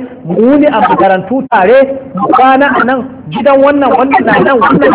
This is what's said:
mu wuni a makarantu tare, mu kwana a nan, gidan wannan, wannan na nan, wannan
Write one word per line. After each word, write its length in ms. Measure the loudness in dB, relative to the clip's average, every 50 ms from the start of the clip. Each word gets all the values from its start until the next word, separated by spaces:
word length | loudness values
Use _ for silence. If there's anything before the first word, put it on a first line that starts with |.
| -4 -12 -16 -14 -10
mu 100 | -6 -2 0
wuni 280 | 2 2 2 2 2
a 120 | 2 0 0
makarantu 640 | 0 0 0 0 2 0 0 0 -2 -4 -6 -6 -4 -2
tare, 480 | -2 0 2 4 4 2 2 0 -2 -10 -12 -12 -10
mu 140 | -6 -4 0
kwana 420 | 2 2 4 4 2 2 0 0
a 140 | 0 -2 -2
nan, 180 | -2 -2 -4 -6 -10 -14 -16 -16 -12
gidan 280 | -8 -2 0 2 2 4
wannan, 320 | 2 2 2 0 0 0
wannan 320 | 0 0 0 0 0 0 0
na 140 | 0 0 0
nan, 220 | 0 0 0 0
wannan 300 | 0 2 0 2 2 2